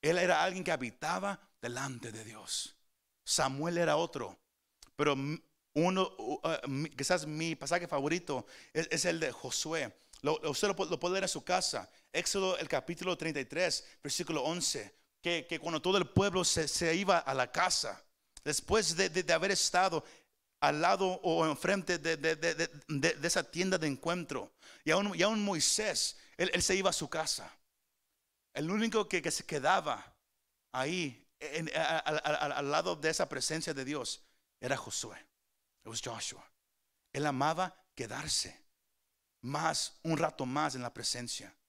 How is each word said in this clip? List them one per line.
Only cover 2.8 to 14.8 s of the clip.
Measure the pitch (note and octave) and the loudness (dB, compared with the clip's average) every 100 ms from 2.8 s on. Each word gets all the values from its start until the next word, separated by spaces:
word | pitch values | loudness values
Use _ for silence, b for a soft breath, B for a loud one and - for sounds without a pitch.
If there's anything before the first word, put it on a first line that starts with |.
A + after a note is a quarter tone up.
| _ _ _ _ | _ _ _ _
Samuel | - - C3+ C3+ E3 E3+ | -2 2 2 0 -2 2
era | E3 D3+ | 4 4
otro, | E3 C#3+ G#2 - _ _ _ _ - | 2 -4 -10 -12 _ _ _ _ -20
pero | - D3 | 0 2
m-, | C#3 C#3 E3 _ _ _ | 2 0 -4 _ _ _
uno, | D3 F3 F#3 F#3 - | 2 4 4 0 0
u-, | - D3 | -6 -2
eh, | E3 D#3+ C#3+ | 0 -2 -2
mi, | C3+ D#3 | -2 -4
quizás | - C#3+ F3+ D3+ | -2 2 2 0
mi | D3+ E3 D#3+ | -4 -4 -4
pasaje | C#3 F3 E3+ | 0 -2 0
favorito | D3 C#3+ E3+ E3+ C3+ - B B | -2 0 -2 -2 -6 -6 B B
es, | D3+ E3 | -4 0
es | E3 F3+ | 0 0
el | E3 | 0
de | D#3 | -2
Josué. | A#2+ C3 - D#3 D#3+ B2 - b - | -4 -6 -4 -2 -2 -4 -8 b -4
Lo, | C#3+ D#3 D#3 | 0 0 0
usted | C#3+ G#3 | 0 0
lo | G3 | 0
pu-, | E3+ | -2
lo | E3+ | 0
puede | F3 | 0
leer | F#3+ | 0
en | F#3 | 0
su | D#3+ | -4
casa. | - F3+ F3+ B2+ F#2 b b | 0 2 2 -4 -8 b b
Éxodo, | D#3 F3 G3 F#3+ F3 | -4 0 0 0 0
el | E3 | 0
capítulo | D3 - E3+ F3+ F3+ | -2 -2 -6 -2 -2
treinta | A#3+ E3 | -2 -4
y | C3 | -4
tres, | D3 F3+ - B B | 0 0 0 B B
versículo | D3 - - D#3+ | -6 -4 -2 0
once. | C3+ F3 - C#3+ | 0 0 -2 -2